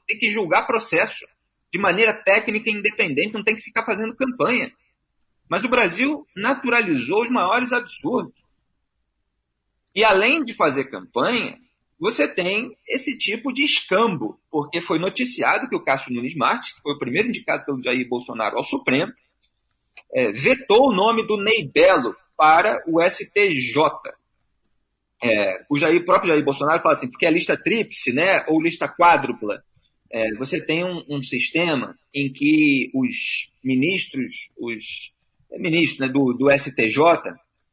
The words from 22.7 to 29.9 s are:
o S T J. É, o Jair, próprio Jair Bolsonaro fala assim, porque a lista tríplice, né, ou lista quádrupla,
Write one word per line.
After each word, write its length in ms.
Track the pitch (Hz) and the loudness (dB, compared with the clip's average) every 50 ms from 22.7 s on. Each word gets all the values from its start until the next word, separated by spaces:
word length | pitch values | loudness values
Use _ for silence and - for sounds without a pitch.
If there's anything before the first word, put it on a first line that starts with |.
| 233 - - | 0 -2 -2
o 140 | 170 160 165 | 0 2 2
S 280 | 165 185 185 - 202 - | 2 2 0 -2 -8 -4
T 180 | - 208 208 196 | 0 2 2 2
J. 640 | 160 131 123 123 117 143 160 143 - - - - - _ _ _ _ _ _ _ _ _ _ _ _ _ _ _ _ _ _ _ _ _ 120 | 2 -2 -4 0 2 2 2 2 0 -4 -12 -16 -18 _ _ _ _ _ _ _ _ _ _ _ _ _ _ _ _ _ _ _ _ _ 0
É, 400 | 120 110 104 101 95 92 - - - | 0 2 2 0 -2 -2 -6 -4 -2
o 80 | 143 | 0
Jair, 280 | 143 165 156 170 175 170 | 2 4 4 4 4 4
próprio 240 | 180 180 190 190 175 | 2 2 2 4 2
Jair 160 | 156 151 139 | 2 2 2
Bolsonaro 360 | 135 135 - 147 151 160 165 | 0 -2 0 0 0 0 2
fala 140 | - 170 147 | 2 2 2
assim, 160 | - 139 127 | 2 -2 -8
porque 160 | - - 180 | -4 -2 0
a 40 | 170 | 2
lista 260 | 156 180 175 - 160 | 2 2 0 -2 -4
tríplice, 560 | - - 165 214 233 - - - - - - | -2 -2 0 0 0 -2 -4 -8 -6 -6 -2
né, 320 | 120 143 170 190 190 156 - | -2 0 2 2 2 0 0
ou 160 | 151 156 160 | 0 0 2
lista 240 | 156 170 165 - 156 | 0 0 -2 -4 -6
quádrupla, 760 | 135 - - 170 170 165 147 135 123 113 - 110 101 98 - - _ _ _ _ _ | -6 2 4 6 6 6 4 2 -4 -6 -6 -6 -6 -6 -8 -12 _ _ _ _ _